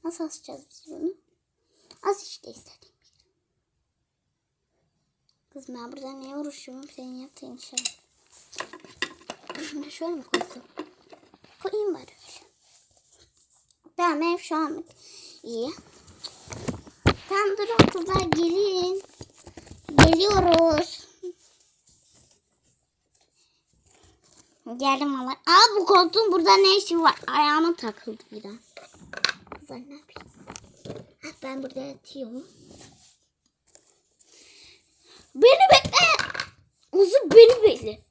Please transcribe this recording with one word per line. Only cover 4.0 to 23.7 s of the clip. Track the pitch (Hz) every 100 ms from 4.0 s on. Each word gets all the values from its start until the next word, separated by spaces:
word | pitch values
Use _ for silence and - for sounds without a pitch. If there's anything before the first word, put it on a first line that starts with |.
| _ _ _ _ _ _ _ _ _ _ _ _ _ _ _
Kız, | 277 262 247
ben | 240
burada | 277 262
ne | 269 262 277
uğraşıyorum? | 294 285 - 254 285 -
Senin | 254 254
yaptığın | 269 - 269 247
şey. | - 247 247 - _ _ _ - - - - - - - - - - - - - 311
Şunu | 285 294
şöyle | - 330 330
mi |
koysam? | 247 349 - 254 - - - _ _ - _ _ - -
Koyayım | 392 427 415
bari | 294
öyle. | 254 - - - _ _ _ _ _ _ _ _ _ _ _ _ _ - _ -
Tamam, | 349 294
ev | 330 349
şu | - 311
an | 311 339 339 - - - - -
iyi. | 220 233 247 370 - - - - - - - - - - - _ - - -
Tamam, | 392 415 403
durun | 415 453 -
kızlar, | 370 349 381
gelin. | 359 311 339 359 403 370 359 381 - - - - - - - - - 294
Geliyoruz. | 320 330 392 392 359 330 330 302 349 - - _ 359 - _ _ _ _ _ _ _ _ _ _ _ _ _ _ _ _ _ _ _ _ _ _ _